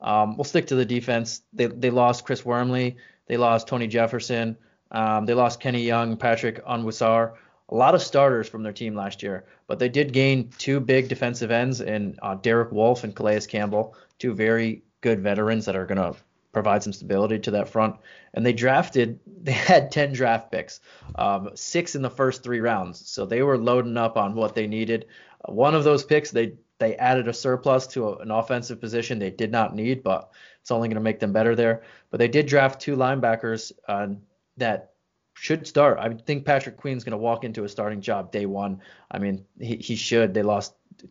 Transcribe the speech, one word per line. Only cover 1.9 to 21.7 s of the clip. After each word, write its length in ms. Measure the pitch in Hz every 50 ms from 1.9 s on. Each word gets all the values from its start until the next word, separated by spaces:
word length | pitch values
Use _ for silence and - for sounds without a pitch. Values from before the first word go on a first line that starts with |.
lost 340 | 120 123 123 123 123 - -
Chris 180 | - 131 - -
Wormley. 540 | 120 120 120 123 123 127 127 127 123 123 - - - _ _ _
They 100 | - 120
lost 300 | 120 120 117 113 110 -
Tony 180 | - 135 120 117
Jefferson. 680 | 110 110 117 113 113 123 117 110 - 123 117 117 113 113 - _ _ _ _ _ -
Um, 360 | - 110 110 110 107 107 107
they 80 | 107 120
lost 240 | 127 123 117 117 -
Kenny 240 | - 135 123 120 117
Young, 340 | 117 113 117 117 113 110
Patrick 480 | - - 120 117 113 - 117 113 - -
Onwuasor. 680 | - 123 117 117 110 107 - 120 113 113 113 113 113 - - _ _ _ _ _ -
A 60 | 110
lot 180 | 113 127 147 175
of 80 | 175
starters 480 | 180 - - 139 139 139 127 113 107 -
from 140 | - 110 110
their 100 | 107 104
team 220 | - 117 110 107
last 260 | 104 98 101 98 -
year, 240 | - 101 95 92 - _ _ _ _
but 100 | - 110
they 120 | 101 127 123
did 240 | 120 143 147 135 123
gain 360 | 135 135 135 135 131 113 120 -
two 220 | - - 135 135 139
big 300 | 123 117 131 135 131 131
defensive 420 | 127 - 127 120 120 - 117 107
ends 280 | 117 117 123 131 131 117
in, 380 | - 92 107 107 104 95 - - -
uh, 100 | 101 98
Derek 380 | 95 - 117 113 117 117 117
Wolfe 320 | 107 104 110 117 123 123 -
and 120 | 107 98
Calais 260 | - 104 107 107 107
Campbell, 540 | 104 - - 107 104 104 104 104 113 - - - _ _ _
two 160 | - - 127 107
very 480 | 98 107 110 113 113 113 113 110 - _ _ _ _
good 180 | - 120 113 98
veterans 460 | 95 101 101 104 107 110 113 110 104
that 100 | 101 95
are 100 | 95 92
gonna 300 | 90 98 98 90 85 - - _ _ _ _ _ _
provide 300 | - 110 101 107 101 104
some 100 | - 107
stability 460 | 98 - 98 92 101 98 104 107 110
to 140 | 107 - 113
that 180 | 101 101 98 -
front. 260 | - 113 110 107 - - _ - - - - _ -
And 100 | - 113
they 100 | 123 120
drafted, 640 | 117 117 131 135 151 175 - - 135 117 113 120 - - -
<laughs> 120 | - - -
they 80 | 139
had 400 | 127 - - - 185 156 139 -
ten 220 | - 156 147 139 135
draft 380 | 123 131 120 113 113 - -
picks, 300 | - 87 - - - - _ - - - - - -
um, 380 | - - 104 98 98 98 101 -
six 400 | - - -